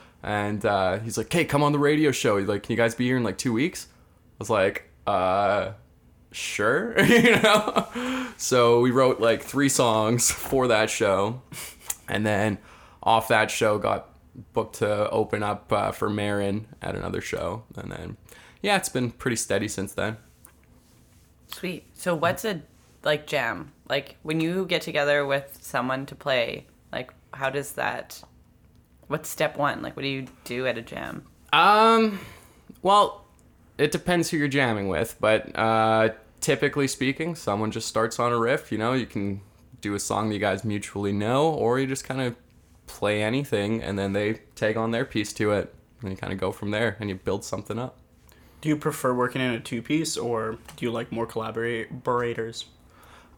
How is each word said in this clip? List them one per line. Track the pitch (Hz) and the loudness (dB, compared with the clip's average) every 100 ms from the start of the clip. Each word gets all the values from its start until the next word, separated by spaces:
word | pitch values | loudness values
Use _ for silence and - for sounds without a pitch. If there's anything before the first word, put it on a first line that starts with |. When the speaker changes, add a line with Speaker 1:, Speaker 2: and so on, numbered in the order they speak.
| - _ | -20 _
Speaker 1:
And, | - 104 104 104 107 | -4 -2 0 0 2
uh, | 98 95 98 | 2 2 0
he's | 113 107 | -4 -6
like, | 113 | -2
"Hey, | 170 151 | 0 2
come | 143 | 4
on | 147 | 4
the | 147 | 4
radio | 147 151 151 | 4 4 2
show. | 120 127 101 | 2 2 2
Like, | 98 104 | 2 -2
can | - | -2
you | 113 | 2
guys | 117 117 | 2 2
be | 123 | 0
here | 131 | 2
in, | |
like, | 113 95 | 0 -2
two | 131 | 0
weeks?" | 113 160 - - | 0 0 -4 -16
I | _ _ _ _ - | _ _ _ _ -12
was | 110 | -2
like, | 107 95 101 - _ - | 2 2 0 -12 _ -2
"Uh, | 95 92 95 101 101 95 107 - _ _ _ _ | 0 2 2 2 2 -2 -8 -20 _ _ _ _
sure," | - - - 104 143 226 208 | -12 -8 0 2 2 0 4
<laughs> | |
you | 196 233 240 214 | 6 8 8 6
know? | 220 208 214 - 202 233 254 262 254 - | 6 4 2 -2 -2 -6 -6 -4 -6 -8
So | - 127 120 120 | 0 4 6 6
we | 123 | 4
wrote, | 123 127 117 | 4 4 4
like, | 113 110 | 2 2
three | - 131 139 | 0 0 2
songs | - 123 110 107 120 - | 4 4 4 4 2 2
<laughs> | - - | -2 -2
for | 135 123 | 2 4
that | 110 110 | 4 2
show, | - 107 95 101 127 - - - - - - - | 2 2 4 2 -4 -12 -16 -14 -14 -10 -10 -6
and | 101 107 | -2 0
then | 104 107 101 - - - - | 2 0 -2 -8 -20 -20 -6
off | - 113 110 | 2 2 4
that | 113 107 | 2 2
show | - 113 104 | 2 2 2
got | 104 101 - - - - - | 0 -2 -6 -20 -20 -20 -6
booked | - 107 - | -4 -4 -2
to | 107 104 104 | -2 0 0
open | 110 107 107 | 0 0 -2
up, | 104 101 - | -2 -4 -2
uh, | 104 101 | 0 0
for | - 104 | -2 -2
Marin | 104 104 101 101 101 110 - | -2 -2 0 0 -2 -6 -10
at | 92 95 | -8 -6
another | 90 92 | -6 -6
show, | - 85 85 110 117 - | -6 -6 -6 -8 -12 -14
and | 95 | -12
then, | 90 85 - - - - - | -10 -12 -14 -18 -20 -20 -8
yeah, | 196 196 | -2 0
it's | - | 0
been | 131 120 | -2 -4
pretty | - 135 110 | -4 -4 -4
steady | - 101 104 | -2 -2 -2
since | 101 98 | -6 -6
then. | - 98 110 - _ - _ _ - _ _ _ _ _ _ - | -4 -6 -6 -14 _ -20 _ _ -20 _ _ _ _ _ _ -18
Speaker 2:
Sweet. | - 180 165 - - | -10 -8 -10 -14 -8
So | 185 165 | -2 0
what's | 170 - 220 | 0 0 -4
a, | 175 - _ _ _ | -6 -8 _ _ _
like, | 151 151 - | -2 -2 0
jam? | 147 117 95 78 - - | -2 -2 -4 -10 -14 -4
Like, | 143 135 - | -4 -4 -14
when | 156 160 | -4 -2
you | 165 185 180 | 0 -2 -2
get | 170 | -2
together | 165 147 143 147 139 | -2 -2 2 2 2
with | 139 139 - | -2 -4 -18
someone | - 135 127 131 135 | -6 -4 -2 -4 -6
to | 127 | -8
play, | 143 127 117 - - _ - | 0 0 0 -4 -12 _ -12
like, | - - - _ | -10 -10 -16 _
how | 135 135 | -6 -4
does | 139 139 | -4 -6
that, | - 127 123 - - - _ _ _ _ _ _ _ - | -4 -4 -4 -10 -16 -20 _ _ _ _ _ _ _ -8
what's | 147 156 | -8 -6
step | - 151 - | -2 -2 0
one? | 143 - | -2 -2
Like, | - - | -8 -8
what | |
do | 139 | -6
you | 135 131 - - | -6 -8 -14 -10
do | 123 127 | -4 -2
at | 117 | -4
a | |
jam? | 117 - - - - _ - | -6 -10 -10 -12 -16 _ 0
Speaker 1:
Um, | 151 180 208 220 226 220 196 - - - - - - | 4 6 8 6 6 4 0 -12 -20 -20 -20 -20 -4
well, | 185 202 196 - - _ - _ _ - | 4 6 6 2 -20 _ -20 _ _ 0
it | 143 | 0
depends | 180 - 175 165 | 0 0 2 2
who | 160 | 0
you're | 143 | 0
jamming | 139 127 107 98 | 2 2 2 0
with, | 80 - - | 0 -2 0
but, | 107 110 - - | 2 2 0 -2
uh, | 110 113 110 110 110 - - - | 2 4 4 4 2 0 -16 -8
typically | - 139 143 139 135 | -2 2 2 0 -2
speaking, | - 131 135 160 160 | 0 -2 -2 -4 -6
someone | - 101 107 | -2 -2 -2
just | 113 - | -4 -4
starts | 117 113 - | 0 0 0
on | 120 | 0
a | 120 | 2
riff, | 117 151 - | 2 0 -2
you | 107 | -2
know, | 110 | 0
you | 131 110 | 0 -2
can | 110 101 98 98 _ - - | -4 -4 -6 -10 _ -20 -10
do | 104 | -6
a | 101 | -4
song | - 104 107 | -2 -2 0
that | 104 | 0
you | |
guys | 101 95 | 0 0
mutually | 110 104 - 98 101 | -2 -4 -6 -4 -2
know, | 98 104 131 160 | 0 0 2 2
or | 151 110 127 | 2 0 2
you | 135 | 0
just | 135 - | -4 -6
kinda | 131 127 - _ - _ - - | -4 -4 -6 _ -20 _ -20 -18
play | - 104 104 | -4 0 2
anything, | 107 127 143 104 101 113 | 2 0 0 -2 0 -2
and | - 98 | -2 -2
then | 98 | 0
they | 101 104 110 - - | 0 0 -2 -8 -4
tag | 110 110 | -2 0
on | 113 | 0
their | 113 131 | -2 -2
piece | 113 104 | -2 -4
to | - 107 | -2 0
it, | 101 - - _ - | 0 -2 -8 _ -12
and | 98 | -10
you | 95 | -8
kinda | 98 95 | -6 -4
go | 92 | -4
from | - 104 | -4 -4
there, | 104 117 101 | 0 -2 -2
and | 104 | -6
you | 92 | -6
build | - 98 - | -4 -4 -4
something | 95 - 110 | -8 -6 -8
up. | 131 - _ _ _ - - - | -8 -12 _ _ _ -20 -20 -8
Speaker 3:
Do | 156 | -2
you | 147 | 0
prefer | 151 139 131 | -2 0 0
working | 123 123 131 | 2 0 0
in | 127 | -2
a | 113 | -2
two-piece, | 110 120 113 151 156 - | -4 -8 -2 -2 -2 -4
or | 117 113 110 113 - - | -2 -2 -4 -8 -14 -6
do | 120 | -4
you | |
like | 117 117 | -4 -6
more | 113 113 | -6 -6
collaborators? | 120 110 110 117 117 110 127 127 123 120 117 113 113 - - - - - - - | -6 -6 -4 -4 -4 -6 -8 -2 -2 -2 -4 -6 -8 -14 -18 -20 -20 -20 -20 -20